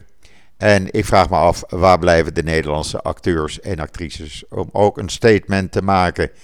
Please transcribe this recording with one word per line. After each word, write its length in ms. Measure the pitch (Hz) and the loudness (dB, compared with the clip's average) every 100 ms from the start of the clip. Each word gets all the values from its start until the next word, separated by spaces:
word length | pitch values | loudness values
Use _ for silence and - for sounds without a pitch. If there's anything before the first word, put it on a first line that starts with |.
| - - - - - - | -12 -20 -20 -20 -20 -2
En 340 | 104 101 92 | 2 2 0
ik 140 | 110 - | -4 2
vraag 240 | 101 87 | 2 4
me 60 | 87 | 4
af, 280 | 85 - - | 2 0 -4
waar 320 | 92 92 90 | 2 4 4
blijven 340 | 87 82 80 | 4 2 2
de 100 | 80 | -4
Nederlandse 580 | 78 80 76 76 76 - | -2 -2 -2 -4 -6 -8
acteurs 580 | - 82 95 80 76 - | -8 -6 -4 -2 -4 -8
en 200 | - 82 | -10 -8
actrices 640 | 76 - 80 - 76 - - | -10 -10 -12 -12 -16 -16 -12
om 200 | 98 92 | -10 -4
ook 260 | 95 104 - | 0 0 0
een 120 | 98 | -8
statement 600 | - 117 101 - 98 95 | 0 4 4 2 -4 -2
te 100 | 104 | -4
maken? 500 | 98 95 87 - 78 - | 0 2 0 -2 -4 -6